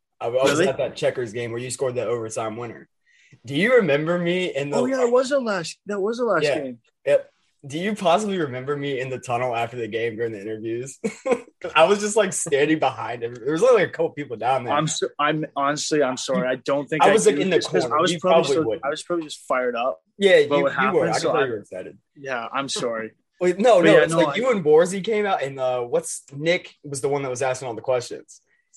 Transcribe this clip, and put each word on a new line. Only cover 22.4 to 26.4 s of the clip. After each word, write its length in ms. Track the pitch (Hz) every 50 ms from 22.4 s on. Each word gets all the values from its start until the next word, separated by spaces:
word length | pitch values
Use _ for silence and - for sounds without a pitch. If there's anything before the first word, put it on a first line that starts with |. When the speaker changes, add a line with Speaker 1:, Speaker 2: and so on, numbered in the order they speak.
| 113 - 120
Speaker 2:
I'm 160 | 135 139 123
sorry. 440 | - - 135 120 113 110 110 110 _
Speaker 1:
<laughs> 60 | _ _ _ _ -
Wait, 200 | 180 180 180 196
no, 160 | 226 254 214
Speaker 2:
But 100 | 180 165
Speaker 1:
no, 60 | 160 160
Speaker 2:
yeah, 40 | 160
Speaker 1:
it's 100 | 143 156
Speaker 2:
no, 60 | 165
Speaker 1:
like 100 | 170 160 143
Speaker 2:
I 60 | 143
Speaker 1:
you 120 | - 247 262
and 160 | 233 196 151
Borzy 380 | 151 151 160 180 175 196 196 175
came 240 | 220 220 208 208
out, 160 | 196 190 - 135
and, 160 | 139 135 135
uh, 220 | 131 127 127 123
what's, 420 | 120 120 143 175 - - - - - - 139
Nick 400 | 143